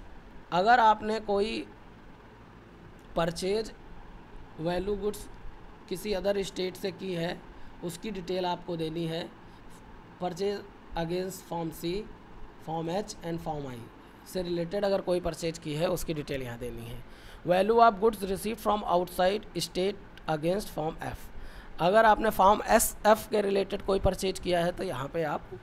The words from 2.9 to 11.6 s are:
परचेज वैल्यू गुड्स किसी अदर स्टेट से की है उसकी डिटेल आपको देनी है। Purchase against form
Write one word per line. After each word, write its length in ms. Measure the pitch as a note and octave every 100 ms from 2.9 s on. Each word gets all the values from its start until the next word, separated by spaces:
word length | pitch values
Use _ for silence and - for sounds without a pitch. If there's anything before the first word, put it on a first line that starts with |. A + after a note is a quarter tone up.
| - - F3
परचेज 560 | E3+ E3+ F#3 G#3+ G#3+ - - - - - - - - -
वैल्यू 360 | E3 F3+ F#3+ G3+
गुड्स 320 | G#3 A3 - - - - - - -
किसी 240 | F3 G#3
अदर 260 | F#3 G3 G3
स्टेट 340 | F#3 - F#3 F3+
से 140 | G3
की 200 | E3+ F#3+
है 220 | E3+ E3 - - - - -
उसकी 260 | F3 E3 A3
डिटेल 340 | F#3+ F3 F#3 F3+
आपको 300 | F3 - E3
देनी 280 | D#3+ D#3+ E3
है। 220 | E3 A3 - - - - - - - - -
Purchase 400 | F3+ E3+ G3 G3+ - - - E3
against 440 | E3 F3+ F#3+ F3+ -
form 240 | E3+